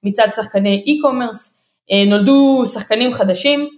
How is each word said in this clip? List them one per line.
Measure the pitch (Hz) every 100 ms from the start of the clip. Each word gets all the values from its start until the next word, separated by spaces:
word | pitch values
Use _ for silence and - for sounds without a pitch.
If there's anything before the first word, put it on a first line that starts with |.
מצד | 202 202 214 208
שחקני | 208 196 202 196 214
e-commerce, | 302 294 254 240 208 - _ _ _ _
אה, | 196 202
נולדו | 208 202 277 277 262 233
שחקנים | 214 - 220 254
חדשים | 247 190 180 277 285 294